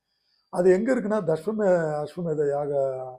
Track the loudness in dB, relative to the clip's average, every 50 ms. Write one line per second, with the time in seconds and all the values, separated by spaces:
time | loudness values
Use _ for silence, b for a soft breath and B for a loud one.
0 | _ _ _ _ _ _ _ _ _ _ -4 2 6 6 6 6 4 0 0 -2
1 | 0 -2 -2 -2 0 0 -2 -2 -2 -6 -4 0 2 2 4 2 2 0 -2 -4
2 | -6 -8 -8 -8 -6 -4 -2 -2 0 0 0 -2 -2 -2 0 0 0 0 -2 -6
3 | -10 -12 -14